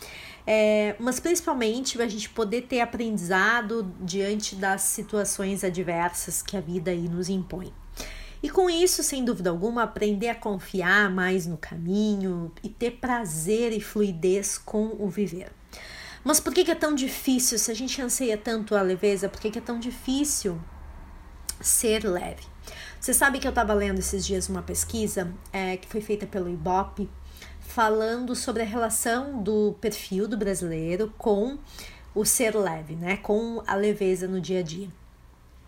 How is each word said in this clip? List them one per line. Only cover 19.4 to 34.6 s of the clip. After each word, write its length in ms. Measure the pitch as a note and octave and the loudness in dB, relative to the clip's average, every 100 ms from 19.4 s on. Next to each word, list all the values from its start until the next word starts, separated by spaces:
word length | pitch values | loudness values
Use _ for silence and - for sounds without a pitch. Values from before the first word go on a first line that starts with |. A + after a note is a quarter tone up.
que 120 | G#3+ | -4
que 60 | A3+ | -4
é 40 | |
tão 160 | A#3+ A#3 | -4 -4
difícil 840 | A#3+ - - C4+ D4 - G3 E3 - - - - - - - - - - | -4 -6 -2 2 2 2 0 -4 -8 -14 -16 -16 -16 -18 -18 -12 -12 -4
ser 440 | - - A3+ G#3+ | 2 2 4 2
leve? 380 | G#3+ F3 - - - - - - - - | 2 0 -2 -8 -14 -16 -16 -14 -14 -6
Você 140 | - | 0
sabe 240 | B3 C#4 C4+ | 6 6 4
que 80 | C4 | 2
eu 60 | |
tava 200 | A#3+ G#3 | 2 4
lendo 280 | G#3 G3+ F#3+ | 4 4 0
esses 260 | F3 G3 F3+ | 0 -2 0
dias 220 | F#3+ F#3 | -2 -2
uma 120 | F#3 | -4
pesquisa, 720 | F3 F3 - A3+ G#3+ G3+ F3 F#3+ - | -4 -4 -2 0 0 0 -4 -8 -8
é, 240 | F#3+ F#3 F#3 | -4 -2 -4
que 120 | - | -4
foi 120 | A3 | -6
feita 260 | G#3+ G#3 F#3+ | -2 -4 -2
pelo 240 | G3 F3 | -4 -4
ibope, 580 | F3 E3+ F#3 G3 - G3 - - - - - | -2 2 2 0 -4 -8 -8 -16 -16 -16 -16
falando 760 | - - A3 A3 A3 A#3+ B3 | -6 2 4 4 2 0 -2
sobre 280 | B3 - A3+ | -2 -2 -2
a 40 | A3 | -2
relação 760 | A#3 A3+ A3 A#3+ A#3+ C#4+ C4 | 0 0 0 0 0 0 -2
do 340 | G3 G#3+ G#3 G3+ | 0 4 2 2
perfil 460 | A3 G#3 - F#3+ G#3 | -4 -4 -4 -2 0
do 100 | A3 | 0
brasileiro 760 | G3+ F#3+ F3 D#3+ D#3+ F#3 G#3+ - | 0 -2 -2 -2 -2 0 -2 0
com 400 | A#3 G3+ B3 C#4+ - - - - - | 2 4 2 -2 -12 -16 -16 -16 -4
o 120 | G3+ | 0
ser 320 | G#3 - A3 G#3+ | 2 4 4 2
leve, 400 | F#3 D#3+ D#3 E3 | 0 -2 -6 -6
né? 200 | E3+ G3 | -2 -2
Com 460 | - G#3 A#3 A3+ - | 2 0 0 -4 -2
a 80 | G3 | 2
leveza 500 | G#3+ G#3 F#3+ F#3 F#3 | 2 2 2 2 0
no 140 | F#3+ | -2
dia 180 | D#3+ | 0
a 40 | F#3 | -2